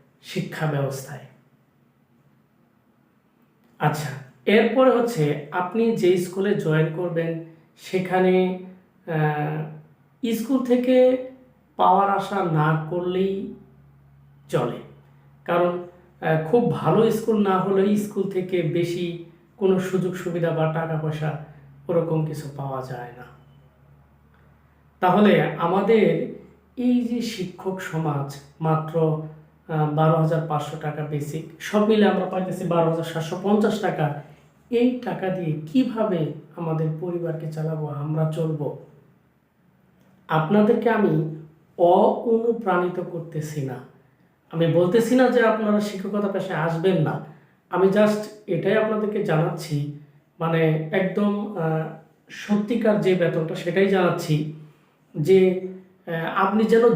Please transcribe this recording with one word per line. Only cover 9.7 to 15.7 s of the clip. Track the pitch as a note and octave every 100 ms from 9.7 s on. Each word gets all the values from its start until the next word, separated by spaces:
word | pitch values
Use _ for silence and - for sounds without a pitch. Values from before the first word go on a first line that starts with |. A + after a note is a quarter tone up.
| - - _ _ _ A3+
স্কুল | G#3+ - C4
থেকে | B3 B3 B3 B3+ B3+ B3+ - - - _ _ -
পাওয়ার | F#3 F#3+ G3+
আশা | G3 - G3
না | F3 D#3 D#3 D#3 -
করলেই | F3 F3+ F#3 G3 G3 B3+ - - _ _ _ _ _ _ _ -
চলে, | D#3+ A#2+ - - - _ _ _ _
কারণ, | - F3 F3